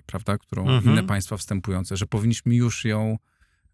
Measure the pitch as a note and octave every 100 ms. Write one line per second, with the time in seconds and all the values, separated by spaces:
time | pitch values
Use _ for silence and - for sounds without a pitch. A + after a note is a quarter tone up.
0 | - F#2+ - G2+ - - F#2+ B2+ A2+ A2
1 | F#2+ G2+ F#2+ G#2 - G2 F#2 F#2 F#2 F#2+
2 | G#2 A2+ A2 A#2 - A#2+ A#2+ - A2+ G#2+
3 | A2 A2 - _ _ _ _